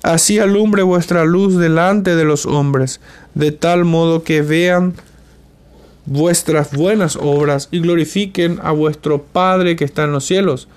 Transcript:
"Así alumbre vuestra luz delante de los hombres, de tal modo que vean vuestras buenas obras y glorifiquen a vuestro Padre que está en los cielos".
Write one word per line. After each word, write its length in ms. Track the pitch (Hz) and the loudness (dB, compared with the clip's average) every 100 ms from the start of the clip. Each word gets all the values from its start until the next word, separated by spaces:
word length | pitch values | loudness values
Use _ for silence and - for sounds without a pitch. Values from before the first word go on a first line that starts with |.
"Así 360 | - 165 - 208 | -2 0 2 2
alumbre 440 | 196 202 214 202 | 2 2 2 2
vuestra 420 | 185 175 170 175 | 2 2 0 0
luz 320 | 160 175 196 185 | 2 2 2 2
delante 580 | 170 160 180 208 185 165 | 2 2 2 2 0 2
de 80 | |
los 200 | 156 147 | 2 0
hombres, 560 | - 147 143 135 131 - - - - | 0 0 0 0 -2 -6 -18 -20 -12
de 180 | 147 151 | -4 -2
tal 340 | 151 170 175 170 | 0 0 2 2
modo 360 | 165 165 165 | 2 2 0
que 200 | 165 156 | 0 -2
vean 520 | 147 160 180 180 185 - - - - - - _ - - - - | 0 0 2 2 0 -4 -16 -20 -20 -20 -20 _ -20 -20 -20 -18
vuestras 680 | - 139 175 170 - 156 143 | -6 -2 0 0 0 -2 -2
buenas 440 | 139 180 214 170 - | -2 0 0 -2 -2
obras 500 | 147 143 147 139 - | -2 0 0 -2 -4
y 100 | 175 | -4
glorifiquen 800 | 170 170 160 196 202 185 170 175 | 0 0 0 -2 -4 -2 -2 -2
a 100 | 160 | -4
vuestro 500 | 156 156 151 156 143 | -2 -2 -2 -2 -4
Padre 540 | - 180 185 185 180 165 | -2 -2 0 2 0 -2
que 80 | |
está 200 | 143 - | -4 -2
en 80 | 151 | -2
los 140 | 143 - | -2 -2
cielos". 420 | 185 190 131 - | 0 0 -2 -8